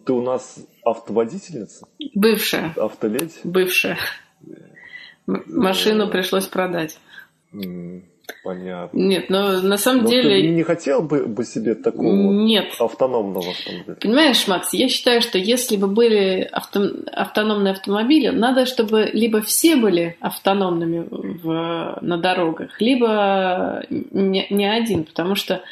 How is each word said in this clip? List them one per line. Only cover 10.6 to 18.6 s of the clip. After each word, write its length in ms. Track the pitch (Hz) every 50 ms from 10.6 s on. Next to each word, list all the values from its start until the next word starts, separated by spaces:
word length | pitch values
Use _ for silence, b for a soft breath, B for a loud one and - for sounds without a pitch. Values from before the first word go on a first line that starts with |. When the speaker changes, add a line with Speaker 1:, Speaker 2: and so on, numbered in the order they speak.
| 160
Speaker 1:
хотел 380 | 175 165 - - - 277 247
бы, 240 | 165 143 151 139 - 123
бы 160 | 104 123 113
себе 320 | - - 120 107 113 107
такого 560 | - - 113 - - 160 170 190 202 202 196
Speaker 2:
Нет. 420 | 202 208 220 220 220 196 - - - -
Speaker 1:
автономного 680 | 233 208 - - 131 127 123 117 101 98 92 95 87 90
автомобиля? 460 | 87 - - - 95 90 87 - 85 -
Speaker 2:
Понимаешь, 460 | - 196 233 294 320 285 226 - - 202
Макс, 260 | 185 170 - - -
я 140 | 190 254 247
считаю, 340 | - - - 254 240 233
что 160 | - - - 185
если 380 | 185 214 247 247 - - 214 196
бы 100 | 202 196
были 600 | 196 226 240 233 214 208 196 190 185 190 - -
авто-, 520 | - - - - - 202 202 - - - - -
автономные 600 | - - 196 - - 214 214 214 214 208 196 196 196
автомобили, 560 | 196 - 202 196 208 226 247 311 302 233 185
надо, 360 | 180 190 220 262 262 262